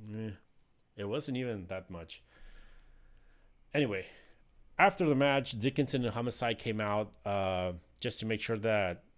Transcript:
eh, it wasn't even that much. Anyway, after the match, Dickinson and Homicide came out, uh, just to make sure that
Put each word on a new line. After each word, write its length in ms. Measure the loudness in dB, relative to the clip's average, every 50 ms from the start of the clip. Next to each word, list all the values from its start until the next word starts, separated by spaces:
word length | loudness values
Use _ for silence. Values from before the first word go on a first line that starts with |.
| -14 -12
eh, 180 | -10 -8 -8 -8 -10 -12 _ _ _ -20 _ _ _ _ _ _ -12
it 80 | -8 -6
wasn't 340 | -4 -4 -4 -4 -4 -4 -4
even 280 | -4 -4 -4 -6 -6
that 240 | -8 -8 -10 -8 -10
much. 320 | -14 -14 -12 -14 -18 -20 -20 _ _ -20 -20 -20 -18 -20 -20 -20 -20 -20 -20 -20 -20 -20 -20 -20 -20 -20 -20 -20 -20 -20 _ -20 _ _ -14 _
Anyway, 340 | 0 0 2 2 0 -4 -6 -10 -16 -20 -20 -20 -20 _ -20 _ _ -20 -20 -8 4 6
after 280 | 6 6 6 4 2
the 80 | 4 6
match, 440 | 6 6 6 4 4 2 0 -4 0
Dickinson 460 | 0 0 2 2 0 2 2 0 0
and 100 | 0 -2
Homicide 440 | -2 -2 -2 -2 0 0 0 -2 -2
came 220 | -2 -4 -2 0
out, 320 | 0 2 2 0 0 -2 -8 -10 -4
uh, 480 | -2 0 0 2 2 0 0 0 -2 -4 -6 -12 _ _ -6
just 180 | -6 -6 -4 -4
to 60 | -4
make 140 | -2 -2 -2
sure 180 | -2 -2 -2 0
that 460 | 2 2 4 4 2 2 -2 -4 -10 -20 _